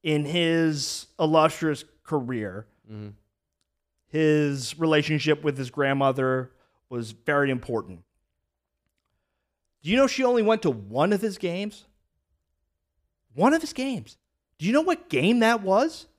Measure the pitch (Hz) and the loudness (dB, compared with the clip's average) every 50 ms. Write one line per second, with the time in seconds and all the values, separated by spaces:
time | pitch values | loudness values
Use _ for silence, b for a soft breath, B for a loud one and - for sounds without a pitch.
0 | _ 160 151 147 147 139 160 175 170 165 165 165 165 160 156 147 131 - - - | _ 0 0 0 0 0 -2 0 0 2 2 2 2 2 0 -2 -4 -6 -8 -10
1 | - _ _ - 165 156 156 160 156 160 156 - 165 160 147 - - _ _ _ | -12 _ _ -2 0 4 4 4 4 4 0 0 -2 -2 -2 -4 -8 _ _ _
2 | _ - 160 147 127 120 127 117 107 98 90 101 113 _ _ _ _ 107 107 107 | _ -4 -4 -4 -4 -4 -6 -6 -6 -8 -8 -12 -16 _ _ _ _ _ -16 -14
3 | 107 104 101 _ _ _ _ _ _ _ _ _ _ _ _ _ _ _ _ _ | -14 -16 -18 _ _ _ _ _ _ _ _ _ _ _ _ _ _ _ _ _
4 | _ _ - 151 160 156 151 151 147 143 143 135 123 113 - 147 165 160 156 151 | _ _ -2 0 2 4 4 4 2 0 -2 -4 -6 -10 -6 -2 0 2 2 2
5 | 143 151 151 151 151 151 151 147 - 151 139 131 135 123 - - 139 139 139 139 | 2 2 -2 0 2 0 0 0 0 -4 -4 -4 -8 -8 -4 -2 0 0 2 2
6 | 139 139 131 131 131 131 131 131 127 127 _ _ _ _ _ _ _ _ 127 120 | 2 2 2 2 0 0 0 0 -2 -6 _ _ _ _ _ _ _ _ -8 -8
7 | 117 110 110 - _ - 147 143 143 139 131 123 117 - 120 110 98 - 92 85 | -8 -8 -12 -10 _ 0 0 2 2 2 0 -2 -4 -4 -6 -6 -6 -8 -16 -20
8 | 87 _ _ _ _ _ _ _ _ _ _ _ _ _ _ _ _ _ _ _ | _ _ _ _ _ _ _ _ _ _ _ _ _ _ _ _ _ _ _ _
9 | _ _ _ _ _ _ _ _ _ _ _ _ _ _ _ _ _ 147 202 254 | _ _ _ _ _ _ _ _ _ _ _ _ _ _ _ _ _ 0 2 4
10 | 277 262 - - 262 247 247 240 220 208 220 220 220 170 131 113 101 98 107 127 | 4 2 2 0 0 2 2 2 4 2 2 2 2 -2 -2 -2 -8 -6 0 0
11 | 151 185 208 196 208 220 190 - - 175 170 180 202 208 - - - _ _ _ | 2 2 2 0 -2 -4 -6 -4 -6 -6 -4 -4 -8 -8 -10 -14 -20 _ _ _
12 | _ _ _ _ _ _ _ _ _ _ _ _ _ _ _ _ _ _ _ _ | _ _ _ _ _ _ _ _ _ _ _ _ _ _ _ _ _ _ _ _
13 | _ _ _ _ _ _ 107 131 175 247 302 330 320 294 - - 254 269 254 185 | _ _ _ _ _ _ _ 2 2 4 4 2 -2 -4 -8 -6 -6 -6 -6 -8
14 | 107 - - _ _ _ _ _ _ _ _ _ 143 185 233 285 320 370 349 - | -10 -14 -20 _ _ _ _ _ _ _ _ _ -4 2 2 2 2 2 -2 -2
15 | - - - 127 151 190 233 240 226 226 233 233 196 196 190 208 269 330 - - | -4 -4 -2 0 2 2 4 4 4 2 2 0 0 0 2 2 2 0 -4 -8
16 | - _ _ | -20 _ _